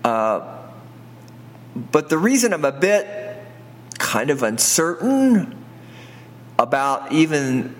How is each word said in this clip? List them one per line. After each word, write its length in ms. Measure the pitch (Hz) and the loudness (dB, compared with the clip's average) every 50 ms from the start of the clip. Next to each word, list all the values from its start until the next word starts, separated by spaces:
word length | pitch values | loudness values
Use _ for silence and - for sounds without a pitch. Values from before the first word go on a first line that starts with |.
| - | 0
Uh, 540 | 120 113 113 110 110 107 90 - - - - - - - - - - - - - - - - - - - - - - - - - - - | 0 0 2 0 0 0 -2 -4 -10 -16 -16 -18 -18 -20 -20 -20 -20 -20 -20 -20 -20 -20 -20 -20 -20 -20 -20 -20 -20 -20 -20 -20 -14 -12
but 340 | - 120 - - 151 151 - | -12 -12 0 0 -2 0 2
the 80 | 165 156 | -2 2
reason 360 | 175 226 269 262 233 233 196 | 2 2 2 2 2 2 0
I'm 120 | 156 151 | 0 0
a 60 | 139 | -2
bit 640 | 135 139 165 190 208 208 196 - - - - - - - - - - - - - - - - - - - | 0 0 2 2 2 2 0 -2 -10 -12 -12 -12 -14 -14 -16 -20 -20 -20 -20 -20 -20 -20 -20 -18 -10 -6
kind 320 | - - - 104 117 143 | -6 -2 -2 -2 0 0
of 140 | 147 131 123 | 0 0 0
uncertain 1120 | 110 107 117 - - - - 160 165 175 - 180 247 269 269 269 262 240 202 170 - - - - - - - - - - - - - - - - - - - - - - - | -2 0 0 0 0 2 2 2 0 -2 -2 0 0 2 4 4 6 4 4 2 -2 -10 -16 -18 -20 -20 -20 -20 -20 -20 -20 -20 -20 -20 -20 -20 -20 -20 -20 -20 -6 0 0
about 540 | 120 123 135 135 135 139 139 - - - | 2 2 2 2 2 2 0 -2 -4 0
even 640 | 131 156 156 156 156 147 139 131 131 127 - - - - | 2 4 4 4 2 0 0 0 0 -2 -2 -4 -10 -16